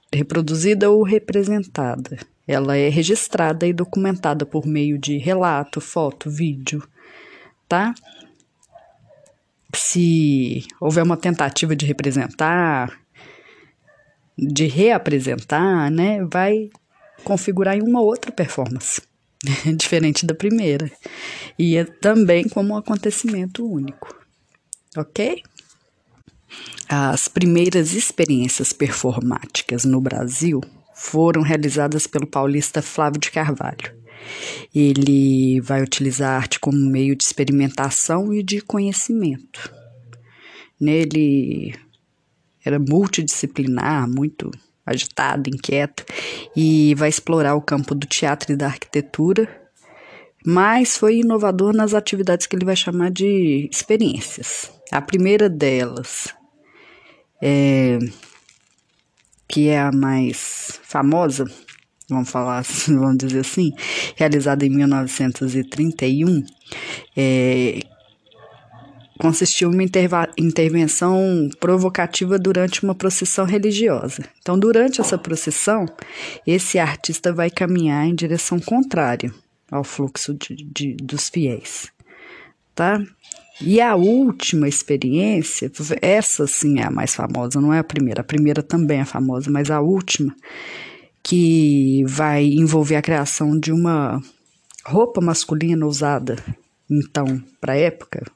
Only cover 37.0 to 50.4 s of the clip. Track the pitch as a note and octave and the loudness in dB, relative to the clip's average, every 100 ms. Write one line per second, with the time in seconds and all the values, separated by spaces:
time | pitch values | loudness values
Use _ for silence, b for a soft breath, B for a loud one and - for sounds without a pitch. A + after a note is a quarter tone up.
37 | C#3 C3 - - C#3 C#3 C#3 C3+ C3+ - | 0 0 -2 -2 0 2 0 -2 -2 -2
38 | - E3+ G#3 G#3 F#3+ G3+ - G#3 G3 G3 | -2 -2 -2 -2 -2 -6 -4 -2 -2 -2
39 | - A3+ E3+ C3 - - - - - - | -2 -2 -2 -4 -10 -18 -18 -18 -20 -20
40 | - B B B B B B - D3+ D#3 | -20 B B B B B B -4 0 2
41 | D3+ D#3 D3 C#3 - - - - _ _ | 2 2 2 2 0 -4 -8 -12 _ _
42 | _ _ _ _ _ _ - C#3+ C#3 D#3+ | _ _ _ _ _ _ -2 0 2 2
43 | G3 F#3 D3+ - C3+ - C3 B2 C#3+ D3+ | 2 -2 -4 -4 -6 -4 -2 -2 0 0
44 | A#2+ C3 D3+ - - - _ _ - B2+ | -2 -2 -4 -6 -12 -14 _ _ -6 -4
45 | - - C3+ C#3+ C3+ C3+ - C#3 C#3+ - | -4 -2 -2 -2 -4 -6 -2 -2 -2 -6
46 | - B B B B D#3 D#3+ D#3 D3 C#3+ | -14 B B B B 0 4 6 6 4
47 | D#3 - - E3 C#3+ D3 D3 C#3 C3+ C#3+ | 2 0 0 2 2 0 0 -2 -2 -4
48 | C#3+ - D3+ D3 - C#3+ C#3+ - - D3 | -4 -2 -2 -2 -2 -2 -2 -6 -6 -6
49 | C#3 - E3 G3 A3 - _ _ B B | -4 -2 0 2 -2 -6 _ _ B B
50 | B B B B | B B B B